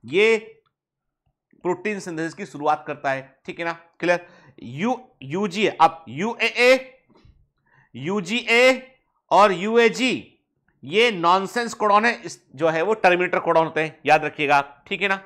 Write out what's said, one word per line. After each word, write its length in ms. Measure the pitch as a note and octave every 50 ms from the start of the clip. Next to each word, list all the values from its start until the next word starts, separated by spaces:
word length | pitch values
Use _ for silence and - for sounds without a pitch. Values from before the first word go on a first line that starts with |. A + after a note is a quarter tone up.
| -
ये 320 | A2+ C#3 F#3 G#3 A3+ A3+ G#3+ A3 - - _ _ _ _ _ _ _ _ _ _ _ _ _ _ _ _ _ _ _ _ _
प्रोटीन 380 | _ F3 F3+ F3 F3+ G#3+ G#3 G3
सिंथेसिस 340 | - F#3 E3+ D#3 D#3+ E3 D#3+
की 120 | - G3+
शुरुआत 380 | - - C#3+ D3 D3+ D3+ D3+ -
करता 240 | - D3 C3+ - C#3+
है, 280 | C3+ C3+ C3 C3+ _ _ _
ठीक 120 | - F3 -
है 60 | E3+
ना? 80 | E3+
क्लियर? 540 | E3 E3 _ _ _ _ - E3+ F3 E3+ F3 - - _ _ - _ -
यू, 380 | - A2 B2 C#3 F#3 A#3+ B3+ A#3+ - _ _ _
यूजी 440 | C3 C3+ D3 F#3+ G#3 G3+ E3 G3+ G#3+
है, 100 | D#3+ - -
अब 240 | D#3+ E3 - - - A2+
यूएए, 920 | A2+ C#3 F#3+ A3+ A3+ - G#3+ A3+ G#3+ A3 A#3+ B3 C4 B3+ C4 - _ _ _ _ _ _ _ - _ _ _ _ _ _ _ _ _ _ _ _ _
यूजीए 1000 | A#2+ C3 E3 G3 G#3 F#3 E3 A3 A#3+ A#3 G#3+ A#3 A#3 B3 C4 C4 B3+ - - _ _ _ _ _ _ _ _
और 220 | - F3+ G3+ G#3+
यूएजी, 840 | F#3 E3+ F3+ G#3+ A3+ A#3 A#3 A#3 F3 F3+ B3+ B3+ F#3+ A#2+ - _ _ _ _ _ _ _ _ _ _ _ -
ये 260 | C3 D#3+ G#3 A#3 B3
नॉनसेंस 640 | A3 F3 E3 E3+ F3+ F#3+ G3 F#3 - A#3+ A#3 A3+ -
कोडॉन 300 | - G#3+ G#3 G3+ G#3 A3
है, 180 | A#3+ A3+ - -
इस, 180 | E3+ - - _ _ -
जो 140 | C3 D#3 E3
है 140 | D#3 D#3+
वो 120 | E3 G3 A3+
टर्मिनेटर 440 | A#3 - F#3 F3+ F3 F3+ F3 F3+ F3+
कोडॉन 260 | F3 E3+ E3+ E3 D#3+
होते 160 | D#3+ D#3+ D#3
हैं, 180 | D#3+ D#3 - _ _
याद 180 | C3+ D3+ D#3 D3
रखिएगा, 580 | D3+ D3+ - D3+ C#3 D3 C#3 C#3 - - _ _
ठीक 160 | - G3 D#3+
है 60 | F#3+ G3+
ना? 140 | F#3+ F#3+ -